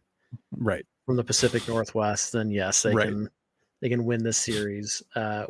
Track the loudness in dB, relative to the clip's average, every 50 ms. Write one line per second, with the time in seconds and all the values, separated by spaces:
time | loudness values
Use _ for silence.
0 | _ _ _ _ _ _ -18 -18 _ _ -8 -2 0 0 0 -2 -6 -14 _ _
1 | _ 0 0 0 2 0 2 4 4 4 2 0 -2 0 0 0 -2 0 0 0
2 | 2 2 0 0 -2 -2 -2 -2 0 0 0 0 0 2 2 2 2 4 4 4
3 | 4 2 0 -4 -6 -6 -10 _ _ _ _ _ _ _ _ _ -2 0 0 2
4 | 2 0 0 2 2 0 0 0 0 0 0 -2 -2 -2 -4 -6 -6 -6 -6 -8
5 | -8 _ -6 -4 -4 -2 -4 -4 -6